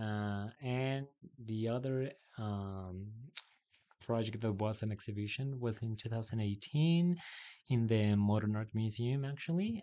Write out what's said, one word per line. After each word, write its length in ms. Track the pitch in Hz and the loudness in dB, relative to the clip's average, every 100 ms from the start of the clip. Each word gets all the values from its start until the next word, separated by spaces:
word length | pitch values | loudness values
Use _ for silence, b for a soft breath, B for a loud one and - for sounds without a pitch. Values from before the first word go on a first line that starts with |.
Uh, 480 | 110 104 104 101 107 - | -2 -2 0 -2 -4 -6
and 440 | 127 127 135 135 139 _ - - | -4 -2 0 -2 -6 _ -20 -14
the 240 | 110 110 113 | -6 -2 0
other, 420 | 120 131 131 135 - _ - | 0 0 0 -2 -6 _ -6
um, 720 | 107 101 98 95 92 92 104 110 135 - b b b b b _ | -4 -2 -4 -6 -8 -8 -10 -12 -12 -12 b b b b b _
project 400 | - 117 107 107 | 0 0 0 0
that 120 | 110 | -2
was 280 | 101 107 110 | 0 0 0
an 80 | 107 | -2
exhibition 720 | 101 - 101 104 - 135 131 | -2 -4 -4 -4 -4 -4 -2
was 200 | 120 107 | -2 -2
in 160 | 113 110 | -4 -4
two 120 | 113 | -4
thousand 320 | 113 110 113 | -4 -2 0
eighteen 760 | 101 101 - 147 160 170 175 170 B B B B - | 0 0 0 2 4 6 4 2 B B B B 0
in 180 | 123 110 | 2 4
the 300 | 110 104 104 | 6 6 6
Modern 400 | 101 107 107 107 | 6 4 2 0
Art 120 | 110 | -2
Museum, 500 | 110 110 110 120 139 | 0 0 0 0 0
actually. 560 | 139 143 - 170 214 220 | -2 -4 -2 0 0 -2